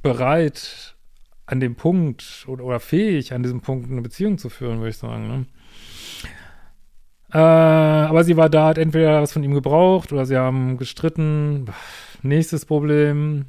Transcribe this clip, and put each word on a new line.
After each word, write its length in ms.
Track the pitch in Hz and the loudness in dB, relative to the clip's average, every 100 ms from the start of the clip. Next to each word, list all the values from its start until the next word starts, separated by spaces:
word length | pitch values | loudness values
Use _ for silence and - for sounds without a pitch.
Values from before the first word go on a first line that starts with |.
bereit 920 | 147 120 127 160 160 - - - - - - - - - - | -2 -2 0 2 0 -4 -18 -18 -20 -20 -20 -20 -20 -20 -6
an 120 | 127 | -4
dem 160 | 131 120 | -4 -2
Punkt 720 | 160 180 160 117 - - - | 0 0 -2 -4 -16 -20 -14
oder, 160 | 131 | -12
oder 160 | 127 120 | -6 -8
fähig, 540 | - 160 214 165 127 | -2 -2 0 -2 -4
an 100 | 123 | -6
diesem 180 | 123 127 | -6 -6
Punkt 300 | - 131 120 | -8 -8 -6
eine 100 | 127 | -10
Beziehung 360 | 117 - 202 196 | -10 -6 -4 -4
zu 120 | 123 | -8
führen, 300 | - 123 113 | -12 -8 -6
würde 100 | 113 | -8
ich 80 | 110 | -8
sagen, 300 | 117 113 110 | -10 -10 -8
ne? 180 | 131 127 - - - - - - - - - - - - - - - - _ _ | -8 -10 -16 -20 -20 -20 -20 -18 -18 -18 -20 -20 -20 -20 -20 -20 -20 -20 _ _
Äh, 40 | 156 | 4
aber 840 | 160 160 160 160 156 156 151 160 | 6 6 6 4 4 2 2 4
sie 140 | 170 160 | 4 4
war 120 | 160 | 4
da, 180 | 156 156 | 6 4
hat 100 | 160 | 2
entweder 440 | 160 160 160 151 | 0 2 4 4
was 120 | 147 | 0
von 100 | - | -2
ihm 100 | 143 143 | -2 -2
gebraucht 580 | 135 151 185 185 - | 0 4 4 2 0
oder 120 | 143 131 | -4 -2
sie 120 | 131 | 0
haben 400 | 127 131 127 127 | 0 -2 -4 -4
gestritten. 880 | 131 - 165 160 156 151 147 143 120 - - - - - | -8 -6 -6 -2 -2 -2 -2 -4 -8 -14 -16 -20 -20 -10
Nächstes 440 | - 147 160 160 - | 0 0 0 -4 -2
Problem. 800 | 151 147 147 147 147 151 147 | -2 2 2 2 0 -2 -4